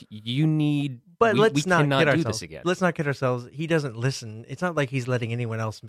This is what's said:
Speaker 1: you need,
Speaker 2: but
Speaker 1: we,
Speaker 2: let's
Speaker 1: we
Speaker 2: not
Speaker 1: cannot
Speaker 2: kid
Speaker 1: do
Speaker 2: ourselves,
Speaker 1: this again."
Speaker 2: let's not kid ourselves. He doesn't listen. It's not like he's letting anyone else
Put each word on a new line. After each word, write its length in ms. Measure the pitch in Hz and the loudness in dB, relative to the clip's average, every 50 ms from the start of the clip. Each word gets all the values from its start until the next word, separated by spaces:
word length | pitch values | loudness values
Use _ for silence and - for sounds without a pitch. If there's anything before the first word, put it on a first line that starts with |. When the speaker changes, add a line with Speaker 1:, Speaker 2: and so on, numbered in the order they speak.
| - - | -10 -18
Speaker 1:
you 380 | 104 107 104 117 123 139 156 | -18 -12 -8 -4 0 2 2
need, 540 | 156 156 151 151 151 147 143 143 143 123 120 _ _ _ _ | 2 2 2 2 2 2 0 -2 -4 -6 -10 _ _ _ _
Speaker 2:
but 140 | 233 226 202 | 2 2 4
Speaker 1:
we, 60 | 202 | 4
Speaker 2:
let's 140 | 214 220 139 | 4 4 4
Speaker 1:
we 80 | 147 151 185 | 2 2 2
Speaker 2:
not 120 | 180 165 | 4 4
Speaker 1:
cannot 180 | 147 143 139 135 | 4 4 4 4
Speaker 2:
kid 60 | 151 | 4
Speaker 1:
do 60 | 147 | 4
Speaker 2:
ourselves, 280 | 131 165 160 110 107 - | 4 2 2 0 -2 -4
Speaker 1:
this 20 | 87 | -6
again." 180 | 76 78 67 - | -10 -12 -4 -2
Speaker 2:
let's 160 | 175 180 - | -2 0 2
not 160 | 185 175 160 | 0 0 0
kid 120 | - 151 | 0 -2
ourselves. 400 | 143 131 - 135 127 127 120 123 - | -4 -2 -2 -2 -2 -2 -2 -6 -10
He 160 | - 139 165 | -10 -8 -2
doesn't 300 | 156 170 156 143 131 110 | 0 0 0 0 -2 -4
listen. 480 | 113 117 139 131 - 120 110 107 110 123 | -2 -2 -2 -2 -2 -8 -12 -12 -14 -14
It's 140 | - 135 - | -14 -8 -6
not 140 | 180 180 165 | -6 -2 0
like 140 | 151 143 123 | 0 -2 0
he's 180 | 139 131 120 127 | -2 -4 -2 0
letting 240 | 127 120 120 113 117 | -2 -2 -2 -2 -2
anyone 260 | 120 123 113 113 113 | -4 -4 -4 -2 -2
else 220 | 113 110 - - - | -4 -4 -6 -8 -14